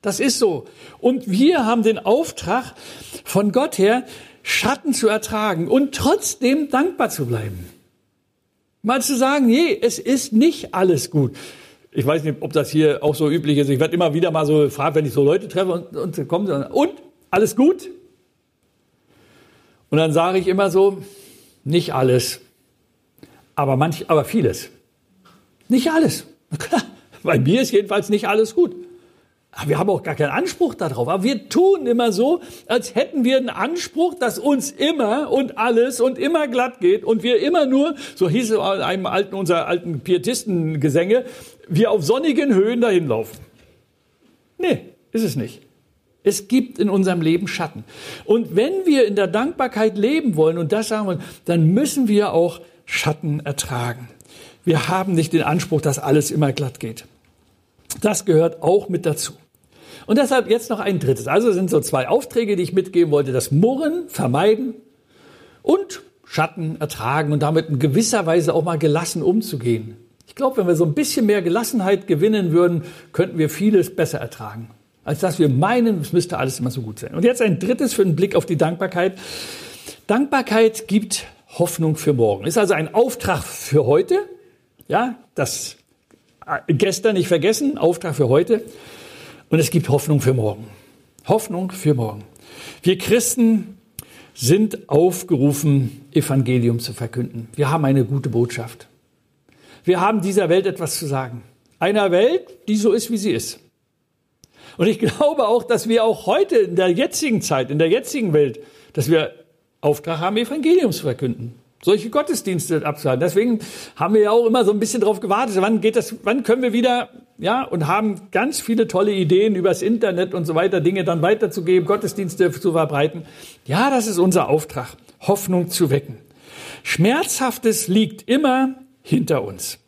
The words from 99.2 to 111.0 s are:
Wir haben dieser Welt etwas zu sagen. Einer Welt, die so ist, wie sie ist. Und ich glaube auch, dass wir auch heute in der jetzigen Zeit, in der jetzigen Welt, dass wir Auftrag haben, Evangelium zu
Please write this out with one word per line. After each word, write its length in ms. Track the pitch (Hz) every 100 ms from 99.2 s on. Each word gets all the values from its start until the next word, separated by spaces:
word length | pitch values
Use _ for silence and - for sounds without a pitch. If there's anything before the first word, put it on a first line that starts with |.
| _ _ _ _ _ -
Wir 180 | - 180
haben 200 | 190 220
dieser 280 | 180 196 175
Welt 160 | 180 196
etwas 340 | - 165 -
zu 80 | 156
sagen. 360 | 135 131 120 - _ _ _
Einer 320 | 175 208 196
Welt, 560 | 175 233 370 - - -
die 80 | 214
so 160 | 214
ist, 180 | 220 233
wie 80 | 226
sie 140 | 202
ist. 280 | 117 - - _ _ _ _ _ _ _ _ _ _ - -
Und 100 | 180
ich 120 | 214
glaube 480 | 220 - 294 320 220
auch, 160 | 240
dass 260 | - 226 220
wir 140 | 226
auch 220 | 226 220 -
heute 300 | 254 392 254
in 200 | 190 175
der 140 | 185
jetzigen 520 | 175 294 - 311 220
Zeit, 300 | - 139 131
in 80 | 147
der 100 | 165
jetzigen 440 | 214 - 294 214
Welt, 260 | 151 143 117 - - _
dass 160 | - 123
wir 240 | 160 151 - _ _ _ _
Auftrag 380 | 147 147 - 160
haben, 180 | 175 208
Evangelium 540 | 233 294 302 359 269
zu 100 | 160